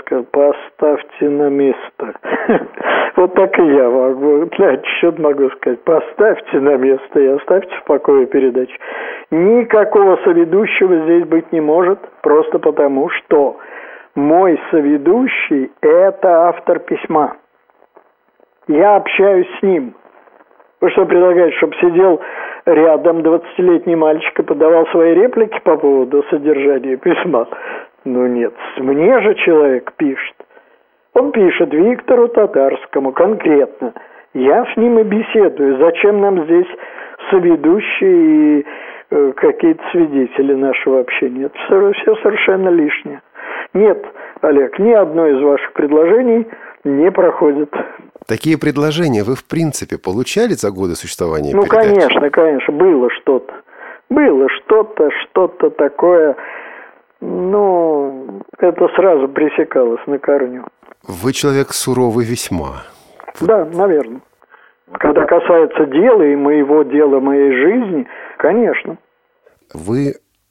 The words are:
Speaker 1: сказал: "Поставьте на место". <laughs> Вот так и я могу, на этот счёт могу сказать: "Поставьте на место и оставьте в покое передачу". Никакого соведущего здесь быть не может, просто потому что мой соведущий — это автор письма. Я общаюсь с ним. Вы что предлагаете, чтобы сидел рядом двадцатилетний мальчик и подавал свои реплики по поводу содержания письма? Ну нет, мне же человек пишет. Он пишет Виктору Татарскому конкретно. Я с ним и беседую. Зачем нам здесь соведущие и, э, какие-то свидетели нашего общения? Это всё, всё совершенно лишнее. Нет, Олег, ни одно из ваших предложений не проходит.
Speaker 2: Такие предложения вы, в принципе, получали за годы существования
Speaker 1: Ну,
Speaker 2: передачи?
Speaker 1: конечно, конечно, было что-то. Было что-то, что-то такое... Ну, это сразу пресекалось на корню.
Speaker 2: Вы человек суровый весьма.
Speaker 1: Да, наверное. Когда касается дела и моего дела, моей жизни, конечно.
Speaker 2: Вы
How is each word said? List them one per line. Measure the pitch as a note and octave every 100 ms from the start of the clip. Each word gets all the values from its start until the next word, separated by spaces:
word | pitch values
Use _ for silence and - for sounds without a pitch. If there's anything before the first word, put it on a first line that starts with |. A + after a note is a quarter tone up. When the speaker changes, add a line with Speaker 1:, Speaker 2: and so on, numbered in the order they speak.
Speaker 1:
сказал: | - C3+ A#2+
"Поставьте | C#3+ C#3+ - - - D3+ C#3+ - - D3
на | C#3+ D3
место". | C#3 C#3 A#2+ - - A2 - - - -
<laughs> | D#3 - - - - - -
Вот | F3+
так | F#3+ F#3+ F#3
и |
я | E3 C#3 B2
могу, | C3 B2+ C3 C#3+ D3 E3+ -
на |
этот | F#3+ C3 -
счёт | - E3+ E3
могу | D3+ C#3 C3
сказать: | - C3 B2
"Поставьте | - D#3 - - G#3+ F3+ - D#3
на | C#3 C3+
место | C3+ C3 - D3+
и | C3+
оставьте | C#3 - F#3 F#3+ -
в |
покое | - C#3+ - C#3 B2+
передачу". | C#3 C3+ B2 B2+ - - - - - -
Никакого | D#3+ F#3 A#3+ A#3 G#3+ G3 G#3 G3 E3+
соведущего | - E3+ E3 F#3+ G#3 - F#3 E3+
здесь | D#3 E3+
быть | D#3+ D#3+ D#3+
не | E3
может, | D3+ E3 F3+ G3 - _
просто | D3 D3 D#3 E3
потому | D#3 D3 C#3+ C3+ E3
что | - - D#3 C#3 - - - - - - -
мой | D3 E3+ F#3+ D3 -
соведущий — | E3 C#3+ D3 C#3+ A3+ B3+ - - C#3+ C3 _
это | D3+ E3+ F#3+ F#3+ F#3 E3+ F3
автор | E3+ - E3
письма. | - D#3 - D#3+ D3 - _ _ _ _ _ _ _ _ _ _ _ _ -
Я | D3+ G3+ G3+
общаюсь | G3 - G3 F#3+ F3+ -
с |
ним. | G3 F3 B2 - _ _ _ _ _ _ _ -
Вы | -
что | - F#3
предлагаете, | F#3 F3+ F3 E3+ -
чтобы | D#3 -
сидел | F3 E3 F#3+ A4+ - - - - -
рядом | D#3 D#3+ D3+ D#3+ E3
двадцатилетний | D#3+ E3 - - F3+ E3 F3+
мальчик | E3 D#3 D#3 - -
и |
подавал | D#3 D3 D#3 E3 D#3+
свои | F3 E3
реплики | E3 B3 A#3 G#3+ -
по | - D3+
поводу | C#3+ C#3 B2+ C#3+ C#3+
содержания | D#3 D3 C#3+ C#3+ C3+ C3+ B2+
письма? | F3+ D#3+ F3+ B2+ A#2 - - - - _
Ну | C3+ B2 B2+
нет, | A#2+ A#2 - - -
мне | C3 C#3 F3+ C4
же | G3+ -
человек | - D#3 C#3+ B2+ - -
пишет. | D3+ C3+ - - - _ _ _ _ _ _
Он | - C#4+
пишет | A#3+ F3+ - E3+
Виктору | D3+ G#3 B3 - B3 A#3
Татарскому | A#3 G#3 - C3+ - - C#3+ C3+
конкретно. | C3 F3+ G#3+ F3 D3 C3+ - B2 - - - _
Я | C3 C3 F#3+ B3
с | -
ним | A#3+ A#3
и |
беседую. | G#3+ G#3 A3 A3+ F#3 - C#3 C3
Зачем | E3 E3+ G3+ G#3
нам | G3+ F#3
здесь | D#3 E3+ F#3 - - - - - -
соведущие | F#3+ F3 D#3+ D3+ G3+ - - F#3+ F3 D#3+ D#3 D3+ D3
и, | - - - - -
э, | D3 C#3 -
какие-то | D#3 D3 E3 D#3+ -
свидетели | F3 D#3 C#3 B2 - C#3
нашего | C3+ C3+ B2 - C3
общения? | B2 - B2+ B2+
Это | C3+ -
всё, | - F#3+ G3
всё | G3+ - G#3+
совершенно | G#3+ - - F#3+ F#3
лишнее. | E3+ D3 - D3 C#3 _ - - - -
Нет, | F#3 G#3+ D3+ - - - -
Олег, | D#3 C#3+ B2+ -
ни | G#3+
одно | A3 E3+ D#3+ D#3+
из | C3
ваших | C#3+ C#3 -
предложений | - D3 D3+ E3 A3 B3+ A3+ A3+ - - -
не | C#3+ C#3 F3
проходит. | F#3+ F3+ - D3+ C#3+ D3 - - - - - -
Speaker 2:
Такие | A2+ D#3 D#3
предложения | D3+ C#3+ D3+ D3+ E3 A2+
вы, | G2+ C3
в | -
принципе, | D#3 D#3+ - - D#2+
получали | - G2+ B2+ G3+ A#3
за | D3+ G#2
годы | F#2 F#2+ E2
существования | E2 - F2 D#2 D2
Speaker 1:
Ну, | G3
Speaker 2:
передачи? | G3+ A3 A3
Speaker 1:
конечно, | G3+ C#3+ D3+ C#3+
конечно, | E3+ D#3+ C3+ -
было | D3 F#3+ D3 B2
что-то. | - - C3 - - _ - - - -
Было | C#4 C#4 C#3 C3+
что-то, | - - A3 G#3+ - D3+ -
что-то | - F#3 F3+ - D#3
такое... | - C#3+ - E3+ F3 D#3 C3 - - - - - _ _ -
Ну, | - F3+ F3+ G#3 G3+ F3+ E3 D3 C#3 C3 C3 - - -
это | F3+ - - -
сразу | F#3 D#3 C3+
пресекалось | C#3 D3+ - D#3 C3+ A#2+ A#2 -
на | C#3
корню. | - C#3+ B2+ B2+ - _ _ - -
Speaker 2:
Вы | F2+ A#2
человек | C3 C#3+ C#3 C3+
суровый | - - B2 B2 A2+
весьма. | A2+ A#2+ - F2+ C#2 C2+ - - _ - - -
Speaker 1:
Да, | F3+ G#3+ D#3+
наверное. | E3+ G3 D#3 A2+ B2+ _ _ _ _ _ _ _ -
Когда | D3+ D3 D3
касается | E3+ F3 E3+ D#3 D#3+
дела | D3 C#3 A#3 -
и | D3
моего | C#3+ C#3+ D3+ C#3 D3+
дела, | C#3 D3 D3 C3+
моей | C#3 C#3+ C#3
жизни, | B2+ D3+ B3 G#3+ D#3 A#2+ - - -
конечно. | D#3 G#3+ G#3 B2 - E3 _ _ _ _ _ _ _
Speaker 2:
Вы | D#2 E2+ B2+ C#3 - _ _ _